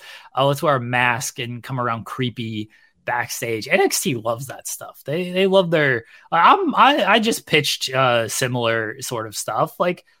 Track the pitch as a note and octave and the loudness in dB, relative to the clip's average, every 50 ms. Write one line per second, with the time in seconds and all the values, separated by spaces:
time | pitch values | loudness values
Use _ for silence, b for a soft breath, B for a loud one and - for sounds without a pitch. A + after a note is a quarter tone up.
0 | B B B B B B B C3 C3+ C#3 C#3+ C#3 E3+ D3+ C#3 B2+ A#2+ A#2+ B2 B2 | B B B B B B B 0 0 0 0 0 0 0 0 0 0 -2 0 2
1 | B2 B2 A#2+ A#2 - - - - A#2+ A#2+ A#2+ A#2 - - C3+ B2+ B2 A#2+ A2+ A2+ | 2 2 0 -2 -4 -8 -10 -10 -10 -10 -10 -12 -10 -8 -6 -4 -2 -4 -4 -6
2 | G2 - - - C3 B2 A2+ - A#2 A2+ A2+ G#2+ G#2+ - b b b b b b | -8 -10 -6 -4 -4 -4 -4 -6 -8 -8 -6 -8 -8 -10 b b b b b b
3 | - A#2 A#2+ A#2+ A#2 - - - B2+ A#2+ A2+ A2 G#2+ C3+ E3 G#3+ G4 E4 - - | -8 -6 -4 -4 -4 -6 -8 -8 -6 -6 -6 -6 -4 0 2 2 2 2 0 -2
4 | - F#3 B2+ A2+ G#2 A#2 A#2 B2 C#3 - - - - - - - - - - - | -2 -2 -2 -2 -2 -4 -4 -6 -6 -12 -14 -14 -12 -12 -12 -12 -14 -16 -18 -14
5 | - C3+ D3 F3 F3+ F3+ F3+ F#3 G3 F#3+ F#3 G3 F3+ E3 E3+ D#3 D3 C#3 B2+ A2+ | -10 -6 -6 -6 -4 -4 0 0 2 4 4 4 4 4 2 2 2 2 2 0
6 | - b b b b b b E3 E3+ G#3+ C#4+ G4 G4 D4 G3 F#3+ A3+ C4 D4 C#4+ | -4 b b b b b b 6 6 8 6 6 4 2 4 6 6 6 6 4
7 | G3 F#3 G#3+ A#3+ G#3 A3+ - - - - E3+ D3+ C#3+ - - - - C3 C3 C3 | 2 4 4 4 4 2 -2 -4 -2 2 2 2 2 2 -2 -4 -4 -2 0 2
8 | C3 B2+ A#2+ A#2 A2+ G#2+ - - C3 B2 B2+ B2 A#2 A2+ A2+ A2+ A2 G#2+ A2 - | 2 4 4 2 0 -2 -2 -2 -2 -2 -2 0 0 0 0 0 -2 -4 -6 -10
9 | - - B2+ A2+ A2 A2 G#2 - - - G#2+ A#2+ D3+ E3 - - F3+ F3+ F3 - | -10 -8 -6 -6 -8 -8 -8 -10 -8 -4 -2 -2 -2 -2 -2 -2 -2 -2 -2 -6
10 | - _ _ _ | -10 _ _ _